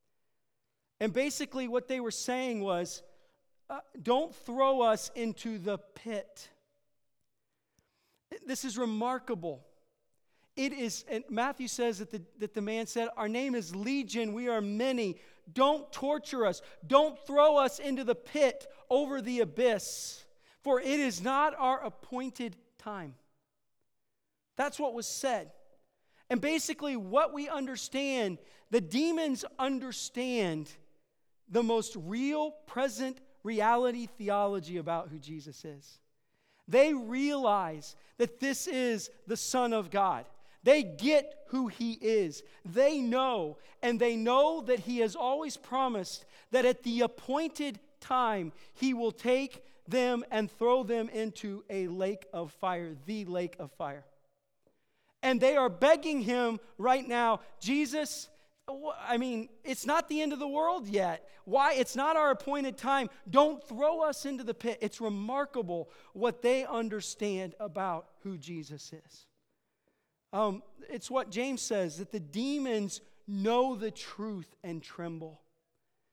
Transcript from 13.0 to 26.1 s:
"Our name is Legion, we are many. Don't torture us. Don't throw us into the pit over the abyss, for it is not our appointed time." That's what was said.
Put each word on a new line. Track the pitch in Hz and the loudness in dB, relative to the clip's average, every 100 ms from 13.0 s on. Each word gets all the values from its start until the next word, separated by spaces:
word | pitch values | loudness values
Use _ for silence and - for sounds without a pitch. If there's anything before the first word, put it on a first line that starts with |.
| 233 | -4
"Our | 226 214 | -2 -2
name | 233 269 | -2 -2
is | 247 165 190 | -2 -4 -6
Legion, | 214 277 208 214 220 | -2 -2 -2 -2 -2
we | 214 247 | -2 0
are | 226 | 0
many. | 202 208 262 254 202 165 - - - | 0 0 0 0 -2 -4 -12 -20 -6
Don't | 233 277 302 285 | 4 4 4 -2
torture | - 269 302 - 262 214 | -4 -2 -2 -2 0 0
us. | 170 - - 156 | 0 -8 -16 6
Don't | 269 311 302 - | 8 8 2 2
throw | 285 302 294 | 8 8 8
us | 262 - | 4 2
into | 277 269 | -2 0
the | 247 | 0
pit | 226 - 294 269 - - - - | -2 -2 4 4 4 -10 -16 2
over | 262 285 277 | 2 2 -2
the | 220 247 | -2 0
abyss, | 196 143 247 202 - - - - - _ _ _ | 0 4 4 2 -2 -8 -10 -12 -20 _ _ _
for | 285 254 | 2 2
it | 254 294 | 4 2
is | 269 175 | 0 0
not | 214 269 302 285 | 0 2 2 2
our | 254 262 | 0 0
appointed | 214 - - 247 262 - 233 - _ _ | -2 -10 -10 -8 -8 -6 -8 -8 _ _
time." | 214 202 156 127 _ _ _ _ _ _ _ _ _ _ _ _ _ - | -12 -10 -12 -16 _ _ _ _ _ _ _ _ _ _ _ _ _ -4
That's | 277 - | -4 -2
what | 285 | -4
was | 233 - | -4 -8
said. | - 269 214 156 - - _ _ _ _ | -4 -2 -4 -6 -16 -20 _ _ _ _